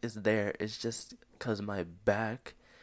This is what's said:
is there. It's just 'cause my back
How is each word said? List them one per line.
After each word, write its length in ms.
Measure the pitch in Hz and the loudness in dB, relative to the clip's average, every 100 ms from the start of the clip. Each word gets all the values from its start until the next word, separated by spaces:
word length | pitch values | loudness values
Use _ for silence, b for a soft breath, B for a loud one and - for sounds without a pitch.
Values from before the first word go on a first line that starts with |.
is 140 | 120 107 | -6 0
there. 400 | 104 107 101 - | 4 4 4 0
It's 180 | 107 - | -4 -2
just 380 | 117 113 - - - - | -4 -4 -8 -14 -20 -8
'cause 220 | 123 104 | -2 -2
my 220 | 104 98 | -2 -4
back 720 | 85 87 107 104 110 120 - - B B | -4 -2 2 4 2 -4 -10 -18 B B